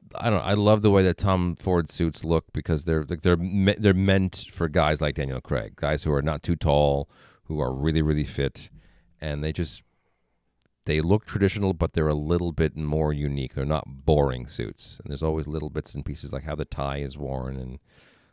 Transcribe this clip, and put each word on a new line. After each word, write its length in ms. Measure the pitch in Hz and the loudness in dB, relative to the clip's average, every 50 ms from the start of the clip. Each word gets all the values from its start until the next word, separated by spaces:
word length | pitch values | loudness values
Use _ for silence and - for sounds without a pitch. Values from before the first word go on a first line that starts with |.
| - - - | -10 -14 -10
I 160 | - - 117 | -4 0 0
don't 80 | 107 87 | 2 2
know. 40 | - | 2
I 100 | - 104 | 2 2
love 280 | 104 101 104 107 107 104 | 4 6 6 6 6 6
the 80 | 107 | 6
way 120 | 98 98 95 | 6 6 6
that 140 | 92 87 - | 4 2 2
Tom 360 | - 98 95 90 90 87 82 | 2 2 2 2 2 0 -2
Ford 340 | - - 95 90 87 82 76 | -4 -2 0 0 0 0 -2
suits 340 | - - 87 80 76 - - | -2 -2 -2 -2 -2 -2 0
look 220 | 82 82 80 - _ - | 0 2 0 0 _ -6
because 320 | 80 - - 82 76 78 | -6 -2 -2 -2 0 0
they're, 200 | 85 80 80 76 | 0 0 0 0
like, 160 | 67 87 76 - | -2 -6 0 2
they're 140 | 92 90 | 2 4
me-, 400 | 85 87 92 95 101 95 95 - - | 4 2 0 0 2 2 2 2 4
they're 160 | 107 101 95 | 4 4 4
meant 520 | 92 95 98 95 95 95 90 - - - - | 6 4 4 4 4 2 0 -2 -4 -8 -10
for 180 | - - 85 80 | -4 -4 -4 0
guys 320 | 76 87 76 76 78 73 | 2 2 2 2 2 0
like 140 | 76 73 69 | 0 -2 -2
Daniel 240 | 76 71 67 65 64 | -2 -4 -4 -6 -8
Craig, 360 | - - 73 62 53 52 - | -6 -4 -4 -4 -4 -6 -8
guys 260 | - - 73 78 73 - | -6 -2 -2 -2 0 0
who 80 | 80 73 | 0 0
are 100 | 69 71 | 0 0
not 200 | 78 76 76 - | 0 -2 -2 -2
too 140 | - 90 | -4 -2
tall, 520 | 76 - 76 71 73 73 71 71 69 76 - _ _ - - _ _ _ | 0 2 2 4 4 4 4 2 0 -2 -6 _ _ -20 -20 _ _ _
who 160 | - 80 76 | -8 -4 -2
are 120 | 69 64 65 | -2 -2 -2
really, 300 | 67 71 80 78 80 76 | -2 0 0 2 2 2
really 220 | 76 76 76 73 | 2 2 0 -2
fit, 460 | - - - 69 67 - - - - - - - _ _ _ _ _ _ _ | -2 -2 -4 -4 -4 -4 -8 -14 -18 -20 -20 -20 _ _ _ _ _ _ _
and 240 | 78 76 73 73 73 | -8 -6 -6 -4 -4
they 80 | 78 78 | -4 -4
just, 300 | - 87 - - - - _ _ _ _ _ _ _ _ _ _ _ _ _ _ _ _ _ _ _ _ | -4 -6 -6 -8 -10 -14 _ _ _ _ _ _ _ _ _ _ _ _ _ _ _ _ _ _ _ _
they 160 | - 76 78 | -2 0 0
look 260 | 78 85 98 107 - | 2 4 2 2 2
traditional, 480 | - - 104 98 95 - 104 101 95 92 | -2 0 2 2 2 2 2 0 0 0
but 180 | 80 85 78 - | 0 -2 0 0
they're 160 | 85 78 78 | 0 0 2
a 60 | 76 | 0
little 360 | 73 76 76 85 87 87 85 76 | 0 0 0 0 0 0 -2 0
bit 240 | - 80 76 - | 0 0 0 0
more 360 | 78 78 73 73 78 78 76 76 | -4 -4 -2 0 0 0 0 0
unique. 420 | 71 71 71 69 69 65 64 - | -2 -2 -2 -2 -4 -6 -6 -6
They're 100 | 69 67 | -4 -2
not 200 | 71 76 73 - | -2 -2 -2 -4
boring 600 | - 67 69 67 - 78 73 71 67 64 64 60 - | -8 -14 -4 0 2 4 4 4 2 0 -4 -8 -10
suits, 500 | - - 58 50 - - - - - - - | -8 -8 -8 -8 -10 -12 -16 -18 -18 -16 -12
and 60 | - | -10
there's 120 | 71 67 80 | -8 -4 -2
always 240 | 78 78 80 73 | -2 -2 -2 -4
little 240 | 71 76 78 76 76 | -4 -6 -6 -6 -6
bits 240 | 73 76 73 - - | -6 -8 -8 -6 -8
and 100 | 71 71 | -8 -8
pieces, 280 | - 69 - - 71 69 | -8 -10 -10 -10 -10 -10
like 100 | 69 73 | -8 -8
how 120 | 73 73 | -8 -8
the 80 | 73 69 | -6 -8
tie 340 | - - - 69 69 69 71 | -8 -6 -6 -6 -4 -4 -6
is 180 | 71 69 71 | -6 -8 -8
worn, 400 | 73 71 67 67 65 64 65 67 | -8 -8 -6 -6 -6 -6 -6 -8
and, 220 | 65 64 64 65 - - _ _ _ - _ _ _ _ _ | -8 -10 -10 -12 -14 -18 _ _ _ -20 _ _ _ _ _